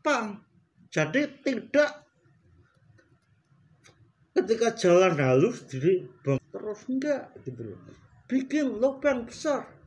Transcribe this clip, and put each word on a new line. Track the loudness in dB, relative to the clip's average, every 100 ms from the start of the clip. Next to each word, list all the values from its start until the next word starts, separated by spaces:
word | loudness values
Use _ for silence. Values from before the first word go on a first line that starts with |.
pam. | 0 -2 -2 -12 _ _ _ _ _ -2
Jadi | 0 0 -2 -4
tidak | -6 -6 0 2 2 -2 _ _ _ _ _ _ _ _ _ _ _ _ _ _ _ _ _ _ -20 _ _ _ _
ketika | -2 0 0 0 2
jalan | 4 6 6 2
halus | 4 4 4 0 -10
jadi | -2 0 0 -2 -8
bong-, | -4 -4 _ -12
terus | -10 -10 -6
enggak | -4 -2 -4 -6 -16
gitu | -16 -12 -14
loh. | -14 -20 -20 _ -14 -2
Bikin | -2 0 -2 -2 0
lubang | -2 0 -2 -2 -6
besar | -6 -4 -4 -6 -20